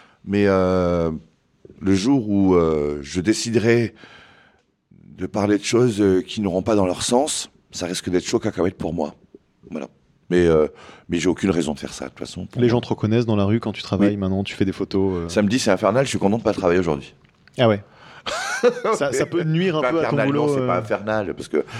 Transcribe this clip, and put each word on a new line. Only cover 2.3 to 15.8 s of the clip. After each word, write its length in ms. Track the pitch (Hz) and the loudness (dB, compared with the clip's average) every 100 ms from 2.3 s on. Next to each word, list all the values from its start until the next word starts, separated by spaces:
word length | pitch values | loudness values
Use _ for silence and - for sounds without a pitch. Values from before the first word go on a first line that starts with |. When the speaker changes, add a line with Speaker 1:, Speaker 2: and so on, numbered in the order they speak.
| 101 95 | 2 4
Speaker 1:
euh, 440 | 90 82 78 73 73 | 4 4 0 -2 -4
je 180 | 71 82 | -6 -4
déciderai 760 | 85 110 117 113 110 117 113 - - - - _ _ _ _ _ _ 50 50 82 | -2 -2 0 0 2 2 0 -6 -20 -20 -20 _ _ _ _ _ _ -20 -20 -12
de 100 | 90 | -6
parler 320 | 107 101 101 | -2 2 2
de 60 | |
choses, 360 | - 113 123 101 | 2 2 2 4
euh, 220 | 101 92 | 4 4
qui 180 | 92 - | 0 -4
n'auront 220 | 101 87 | -2 0
pas 140 | 90 104 | 0 2
dans 100 | 92 | 2
leur 160 | 90 | 0
sens, 480 | - 120 151 - - _ _ | 0 0 0 -4 -10 _ _
ça 140 | - 87 | -10 -6
risque 220 | 92 - | -6 -2
d'être 160 | 90 | -2
chaud 140 | - 117 | 0 -2
cacahuète 380 | 110 92 87 - | -2 -2 -2 -2
pour 160 | 90 | -8
moi. 200 | 85 76 - _ - _ _ - | -6 -6 -8 _ -20 _ _ -14
Voilà. 180 | 78 67 _ _ _ _ | -12 -14 _ _ _ _
Mais, 160 | 87 85 | 4 6
euh, 200 | 80 76 - - - - | 4 2 -2 -20 -20 -6
mais 100 | 85 | -2
j'ai 100 | 87 | 0
aucune 220 | 85 98 | 0 0
raison 240 | 85 76 | 0 -2
de 40 | 73 | -6
faire 140 | 67 | -10
ça, 140 | - 65 | -12 -14
de 40 | |
toute 80 | - | -12
façon. 260 | - 87 90 | -14 -12 -10
Pour 140 | 120 | 0
Speaker 2:
Les 80 | 120 | 2
Speaker 1:
moi. 40 | |
Speaker 2:
gens 80 | 120 | 2
te 80 | - | -2
reconnaissent 380 | 117 107 113 117 | -4 0 0 0
dans 100 | 104 | 0
la 80 | |
rue 160 | 98 113 | 2 0
quand 120 | 110 | -2
tu 100 | 98 | -10
travailles, 280 | - 95 101 | -6 0 0
Speaker 1:
Oui. 60 | 104 | 0
Speaker 2:
maintenant, 280 | 95 95 | -2 -2
tu 100 | 101 | -4
fais 100 | - | -2
des 80 | 95 | -2
photos, 400 | - 95 98 95 92 | -2 -4 0 0 -2
euh. 40 | 85 | -2
Speaker 1:
Samedi, 300 | 92 104 127 | 0 2 0
c'est 120 | - | 0
infernal, 340 | 92 | 2